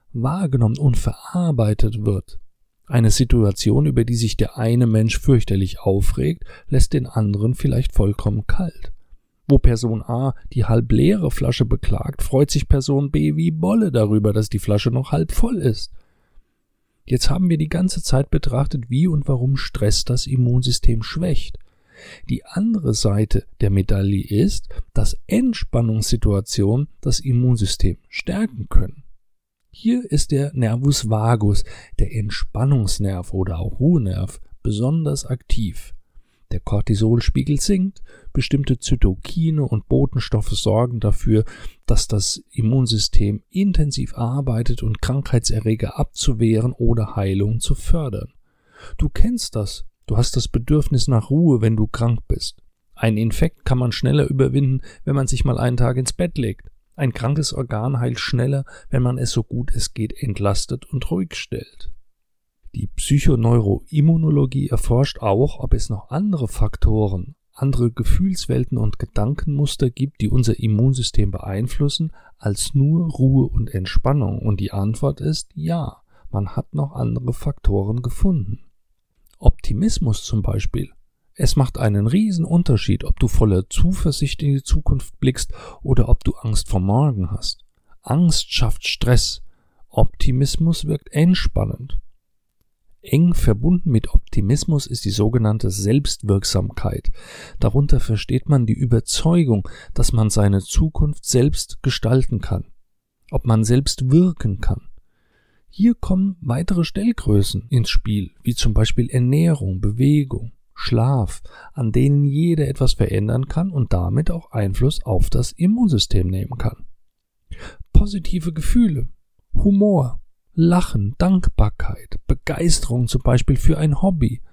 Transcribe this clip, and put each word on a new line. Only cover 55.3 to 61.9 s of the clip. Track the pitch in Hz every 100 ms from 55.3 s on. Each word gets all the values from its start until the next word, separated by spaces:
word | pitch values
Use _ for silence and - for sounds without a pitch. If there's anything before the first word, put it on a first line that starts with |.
| 131
mal | 131 120
einen | 123 123
Tag | 123 127
ins | 127
Bett | - 175 -
legt. | 120 - - - _ -
Ein | 135
krankes | - 120 147 147
Organ | - 123 110 123 127
heilt | 117 117
schneller, | - 120 127 139 135 - -
wenn | 127
man | 123 127
es | 123
so | 120
gut | - 120 117
es | 120 -
geht | - 110 -
entlastet | 127 101 101 104 - 127 -
und | 123 -
ruhig | 175 180 -
stellt. | - - - - -